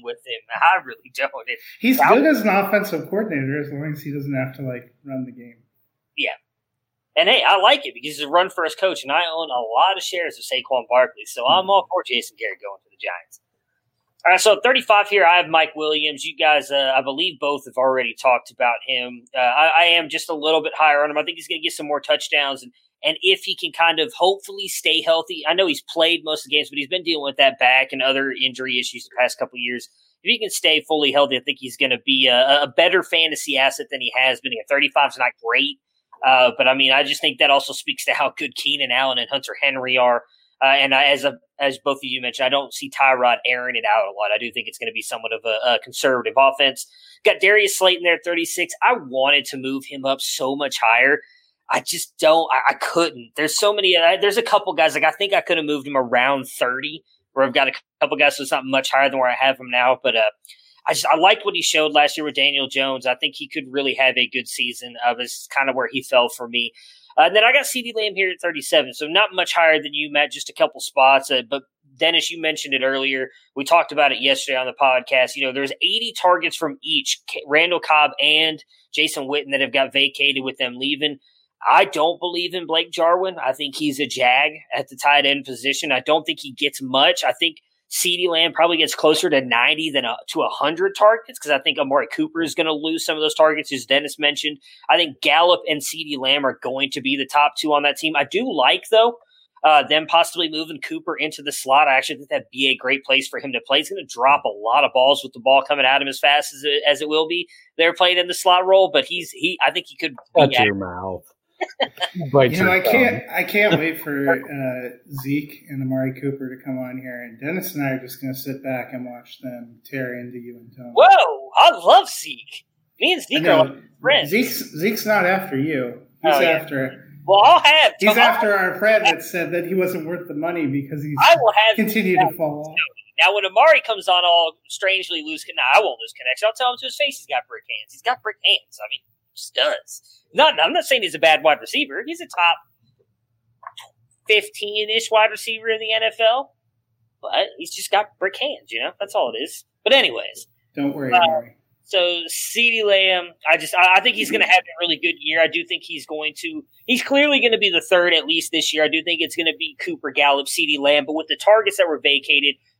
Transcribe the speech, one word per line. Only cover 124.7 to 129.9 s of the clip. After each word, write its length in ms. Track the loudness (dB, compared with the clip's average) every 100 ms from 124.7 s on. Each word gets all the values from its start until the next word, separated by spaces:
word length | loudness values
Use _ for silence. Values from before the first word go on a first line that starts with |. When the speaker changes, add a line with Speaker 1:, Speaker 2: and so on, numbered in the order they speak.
| -6
Speaker 2:
Zeke's 300 | -4 -2 -2
not 180 | 0
after 320 | 2 0 -2 -4
you. 460 | -2 -4 -6 -10 -20 _
He's 120 | 2
Speaker 1:
Oh, 60 | 4
yeah. 100 | 4
Speaker 2:
after 520 | 0 -2 -6 -6 -8 -20 -6 4
Speaker 1:
Well, 140 | 8
I'll 180 | 10 8
have 340 | 8 6 4 4
Speaker 2:
he's 120 | 2
Speaker 1:
I'll 80 | 6
Speaker 2:
after 340 | 4 4 2
our 240 | 0 0 0
friend 280 | 2 4 2
that 160 | 0
said 300 | -4 -6 -4
that 120 | -4
he 100 | -2
wasn't 320 | 0 0